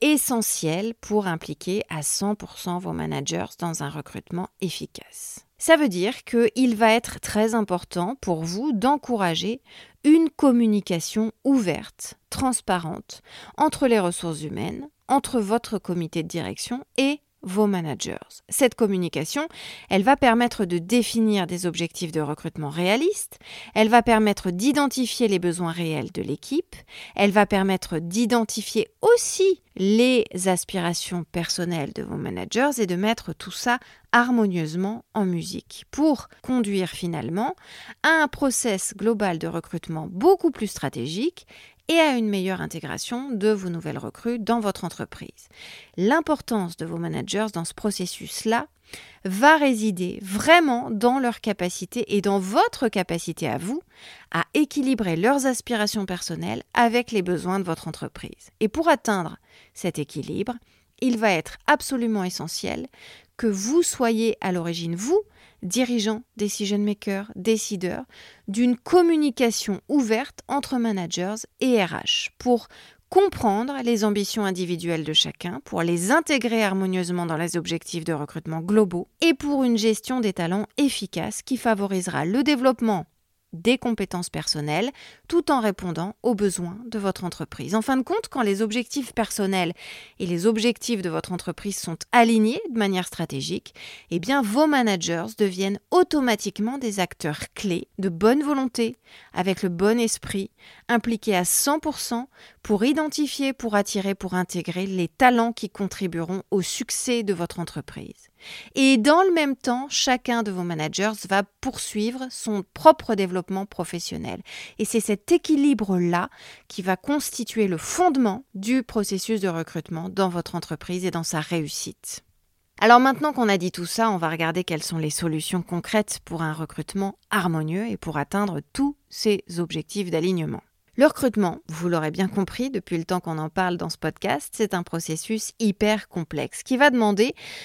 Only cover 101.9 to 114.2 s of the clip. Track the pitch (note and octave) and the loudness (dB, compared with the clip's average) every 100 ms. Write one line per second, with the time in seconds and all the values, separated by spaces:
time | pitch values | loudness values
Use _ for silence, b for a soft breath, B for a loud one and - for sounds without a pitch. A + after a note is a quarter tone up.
101.9 | - - A#3 C4 B B B - G3+ B3 | -6 -4 -6 -6 B B B 0 2 4
102.9 | D4+ D#4 - C#4+ - C4+ C4 A#3 G#3 G3+ | 2 0 -2 -4 -2 -2 -2 0 0 0
103.9 | G3+ G3 F#3+ F#3 F3+ F3+ F3+ E3+ E3+ G3 | -2 -2 -4 -2 -2 -2 -4 -4 -4 -2
104.9 | F#3 E3+ - B3+ A#3+ A#3 - G3+ - F#3+ | -2 -2 4 6 6 2 -2 -8 -6 -6
105.9 | - F#3 E3+ E3 F#3+ - G3 E3+ - B3 | -4 -4 -4 -4 -6 -2 -2 -2 -4 -6
106.9 | - - A#3 G3+ E3+ E3+ - E3+ D3+ - | -4 0 0 0 -2 -2 -6 -8 -8 -12
107.9 | - - - _ _ B B B - C4+ | -14 -16 -18 _ _ B B B 4 6
108.9 | B3+ C#4 E4 F#4+ E4 C#4+ C4 - B3 C#4 | 6 6 6 6 4 2 -2 -2 -2 -2
109.9 | - C4+ B3+ - A#3 G#3+ F3+ F3 D#3+ D3+ | -2 2 0 0 -2 0 -4 -4 -4 -4
110.9 | - G#3 G#3+ F#3 G3 G3 - C4 - - | -2 -2 -2 -2 0 0 -6 -8 -8 -6
111.9 | G#3+ A3 B3+ B3+ - G#3+ G3+ F#3 - D#4 | -4 -4 -4 -10 -8 -4 -4 -4 4 6
112.9 | D#4+ - G3+ F#3 F#3 F3+ F#3+ G3+ - E3+ | 6 2 -2 0 -2 -4 -6 -6 -8 -8
113.9 | F3 - - | -6 -8 -8